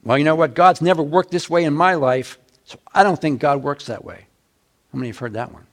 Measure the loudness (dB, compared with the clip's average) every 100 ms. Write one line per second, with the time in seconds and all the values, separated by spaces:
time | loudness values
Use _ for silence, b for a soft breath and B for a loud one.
0 | 0 2 2 2 0 4 4 4 2 0
1 | 2 0 0 -4 -2 0 0 2 2 2
2 | 0 0 -4 -16 _ _ _ -20 -8 2
3 | 2 2 -2 -2 0 0 -4 -8 -10 -14
4 | -14 -20 _ _ _ _ _ _ _ -10
5 | -10 -10 -10 -8 -10 -12 -20